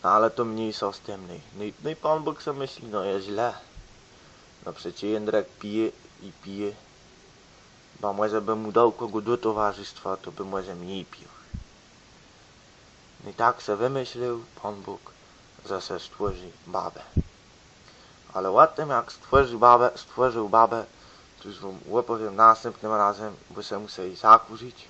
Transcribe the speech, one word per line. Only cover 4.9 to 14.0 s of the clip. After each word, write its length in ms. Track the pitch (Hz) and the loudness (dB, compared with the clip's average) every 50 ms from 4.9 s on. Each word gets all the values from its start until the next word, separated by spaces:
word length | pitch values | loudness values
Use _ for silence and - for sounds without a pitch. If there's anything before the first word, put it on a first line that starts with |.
| 85 - 98 | -12 -8 -6
Jędrek 440 | 104 110 107 107 107 104 107 95 - - - | -4 -4 -4 -2 0 -2 -2 -2 -2 -14 -14
pije 320 | - 104 104 110 113 110 - - - - - - | -12 -6 -2 -2 -2 -2 -4 -10 -20 -20 -20 -20
i 100 | 90 98 85 - - | -20 -20 -20 -18 -16
pije. 300 | 98 98 101 104 101 104 - - - - - - - - - - - - - - - - - - - - - - - - - | -14 -10 -8 -8 -8 -8 -12 -20 -20 -20 -20 -20 -20 -20 -20 -20 -20 -20 -20 -20 -20 -20 -20 -20 -20 -20 -20 -20 -20 -14 -6
Bo 140 | 107 101 98 | -6 -4 -2
może 280 | 101 107 107 107 110 | -2 -2 0 -2 -2
by 140 | 101 107 113 | -2 -2 -4
mu 160 | 110 110 107 | -4 -4 0
dał 200 | 98 113 120 117 | 4 4 4 4
kogo 300 | 110 - 123 107 98 110 | 2 -2 -10 -6 -6 -4
do 160 | 101 110 120 | -2 -2 -4
towarzystwa, 800 | 120 - 110 107 107 107 101 98 98 101 - - - - 98 95 | -2 -2 -2 0 0 -2 -2 -2 -6 -14 -18 -18 -12 -8 -8 -8
to 140 | - - 95 | -8 -10 -16
by 140 | 82 - 98 | -12 -12 -10
może 300 | 95 98 95 92 95 90 | -8 -8 -8 -8 -10 -14
mniej 300 | 87 87 90 98 95 85 | -12 -12 -10 -10 -12 -12
pił. 220 | - - - - - - - - - - - - - - - - - - - - - - - - - - - - - - - - - - - - - - - - - - - - | -14 -20 -20 -20 -20 -20 -20 -20 -16 -16 -16 -16 -18 -20 -20 -20 -20 -20 -20 -20 -20 -20 -20 -20 -20 -20 -20 -20 -20 -20 -20 -20 -20 -20 -20 -20 -20 -20 -20 -20 -20 -20 -18 -18
No 60 | 101 | -16
i 40 | 95 | -4
tak 280 | - 117 120 120 - | 2 2 2 2 0
se 140 | - - 104 | -4 -4 -2
wymyślił 680 | 101 117 131 135 135 | 0 0 -2 -2 -4